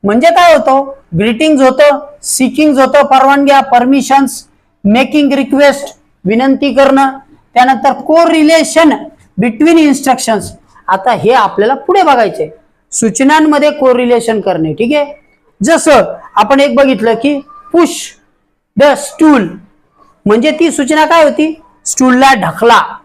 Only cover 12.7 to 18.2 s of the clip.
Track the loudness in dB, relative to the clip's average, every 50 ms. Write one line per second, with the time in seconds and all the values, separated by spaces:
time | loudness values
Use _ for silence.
12.7 | _ _ _ _ -8 -4 -4 -4 -2 0 0 2 2 2 2 2 0 0 0 0
13.7 | -2 0 0 0 0 0 0 0 -2 -2 -2 -2 -4 -4 -4 -4 -4 -4 -4 -6
14.7 | -4 -4 -4 -2 -2 -2 -4 -4 -10 _ _ _ _ _ _ _ _ _ -2 0
15.7 | 0 0 2 2 2 2 2 0 -6 -14 -18 -6 _ 0 2 2 2 2 0 0
16.7 | 2 0 0 0 0 -2 -2 -2 -2 -2 -2 -4 -4 -4 -8 _ -20 -20 _ -4
17.7 | 0 0 0 0 -2 -10 -14 -16 -20 _